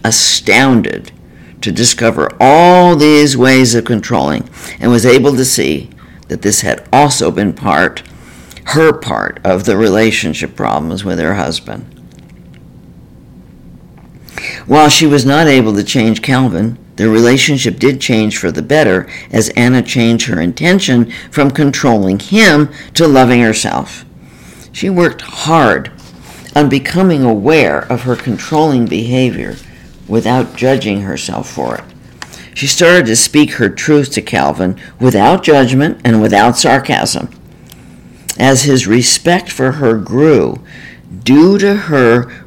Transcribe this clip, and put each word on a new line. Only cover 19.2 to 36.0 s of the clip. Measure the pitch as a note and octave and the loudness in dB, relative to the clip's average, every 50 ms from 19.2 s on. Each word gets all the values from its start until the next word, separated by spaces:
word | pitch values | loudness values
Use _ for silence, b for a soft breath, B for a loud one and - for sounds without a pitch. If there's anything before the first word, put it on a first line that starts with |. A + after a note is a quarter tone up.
| B B | B B
as | - A2 A2 - | -2 -2 -2 -2
Anna | - - A#2+ B2 C3 B2+ | -2 0 2 2 2 2
changed | A#2 - - B2 A#2 A#2 A#2 G#2+ - B2 | 0 -2 -2 0 0 0 0 0 -2 -4
her | G2+ E2+ | -4 -4
intention | E2+ F2 - - - F3 F#3 G3 F#3+ - B2+ A#2+ A2+ A2+ B B B B | -4 -4 -4 -2 0 0 0 0 0 0 0 0 0 0 B B B B
from | - D3+ C#3 C#3 | -2 -2 0 0
controlling | C3 D3+ D3 C#3 C3+ - - C3 A#2 G#2 G2 F#2+ F#2+ G2+ | 0 0 0 0 0 0 0 0 0 2 0 0 -2 -4
him | - - F#3+ A3 A3 F#3+ D3+ D3 D3+ D3 B B B B - | -4 -2 0 2 4 4 4 2 2 0 B B B B -2
to | - E3 D3+ | 0 2 4
loving | C3+ C3 B2+ A#2+ B2 A#2+ | 4 4 4 4 4 4
herself. | A#2+ A2 A2 - - - - C2+ - - - - - - - B B B B B B B B B B B | 2 2 0 -2 -4 -4 -4 -6 -6 -8 -12 -18 -20 -20 -20 B B B B B B B B B B B
She | - - F#3 F#3+ | -12 -8 -6 -2
worked | F#3+ F3 F3 D#3 - - | 0 2 0 0 0 -4
hard | - - - - - D3+ E3 D#3+ C3+ A2 E2+ C2+ - - - B B B B B B B B B B B - | -12 -16 -14 -10 -4 0 2 2 4 2 2 0 -4 -8 -16 B B B B B B B B B B B -2
on | D3 D3 C3 | 0 0 2
becoming | C3+ C3+ C3 - - F3+ F#3+ F#3 E3 C#3 C3 | 0 -2 -4 -4 -2 0 2 2 2 2 0
aware | A#2+ A2 G2+ G2 C#3 D#3+ D#3 A#2+ E2 D2 D2 - - | 0 0 0 0 2 2 2 2 0 0 -4 -4 -4
of | B2+ A#2+ A#2+ | -6 -4 -4
her | B2+ A#2+ | -4 -4
controlling | - - C3 G#2 - - - E3 D3+ D#3 D#3 C#3 B2 A#2 | -4 -4 -6 -8 -6 -6 -4 -2 0 0 0 0 0 0
behavior | F#2+ - G2 A2+ A#2+ B2+ B2+ B2+ A#2+ - D#2 A1 G1+ - - B B B B B B B B - - | -2 -2 -4 -4 -2 -2 0 0 -2 -2 -6 -10 -12 -12 -14 B B B B B B B B -10 -4
without | G#2+ A2+ - G#2+ B2 B2+ B2 - - | -4 -2 0 0 0 -2 -2 -4 -6
judging | - B2 C3 C3+ A2 E2+ G#2+ G2 G2+ | -4 -2 0 0 0 -2 -4 -4 -4
herself | G2 F#2+ C#2 - - - - - - - | -6 -6 -8 -8 -10 -10 -10 -10 -10 -10
for | - - B1+ A#1+ A1+ | -10 -8 -8 -8 -8
it. | - - - - - B B B B B B B B B B B | -10 -12 -16 -20 -20 B B B B B B B B B B B
She | - C3+ C#3 | -8 -6 -4
started | - - F3+ E3+ F3+ F3+ C#3 A2 | -2 2 2 4 4 4 2 2
to | A2 A#2 | 0 -2
speak | - - - D3+ D3 - - | -2 0 2 2 2 0 0
her | - A#2 G2+ | -2 -2 -2
truth | G2 - - D#3+ D3+ D3 C3+ C3 - | -2 -4 -2 0 2 2 0 0 -4
to | G#2+ | -8
Calvin | - - A#2+ E2+ C2+ C#2+ D2+ - F#2 F#2 F#2+ B B B B B | -8 -4 -4 -2 -2 -2 -2 -2 -4 -4 -4 B B B B B
without | A#2+ B2+ B2 G2 G#2 C3 F3+ F#3 - | 0 0 2 4 4 2 2 2 2
judgment | E3 D3 C#3 C3 A#2+ C3 C3 D3 E3 - - | 2 4 4 4 2 2 0 0 0 -2 -2